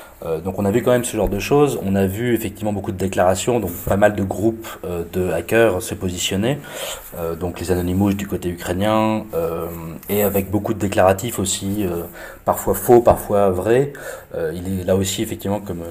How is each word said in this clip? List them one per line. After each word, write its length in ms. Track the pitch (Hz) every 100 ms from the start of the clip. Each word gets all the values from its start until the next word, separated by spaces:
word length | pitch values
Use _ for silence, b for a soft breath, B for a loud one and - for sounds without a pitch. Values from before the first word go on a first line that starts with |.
| B B
Euh, 160 | - 80
donc 180 | 92 95
on 60 |
a 60 | 101
vu 120 | 113
quand 100 | 123
même 120 | 123
ce 120 | 117 107
genre 120 | 92
de 100 | 101
choses, 400 | - 143 143 -
on 140 | 95 98
a 100 | 98
vu 280 | 101 123
effectivement 380 | 110 107 - 107
beaucoup 200 | 101 98
de 40 | 92
déclarations, 640 | 95 101 90 95 - 120
donc 140 | 92
pas 240 | 85 - 101
mal 180 | 107
de 80 | 101
groupes, 460 | 95 92 110 113 - -
euh, 200 | 90 87 85
de 200 | 92 90
hackers 500 | 85 85 110 113 90
se 120 | -
positionner, 640 | 95 95 90 - 98 113 143 B B B B B 85
euh, 160 | 82
donc 240 | 82 87 -
les 140 | 87
Anonymous 420 | 90 87 92 101
du 140 | 98 101
côté 200 | 90 90
ukrainien, 760 | 87 - 92 104 110 110 110 -
euh, 320 | 82 82 85 85 85 82 78 -
et 140 | 104
avec 280 | 101 98 95
beaucoup 240 | 101 101
de 40 | 101
déclaratifs 600 | 101 101 92 95 120 107
aussi, 460 | 95 - 98 101
euh, 180 | 92 85 82 - B B
parfois 300 | - 90 -
faux, 260 | 95 - 120
parfois 500 | 113 85 - 101 101
vrais. 420 | 90 98 123 143 - B B B
Euh, 180 | 85 80
il 260 | 87 90 95
est 40 |
là 100 | 90
aussi 280 | 95 95 -
effectivement, 380 | 110 - 98 101
comme, 220 | 95 85 85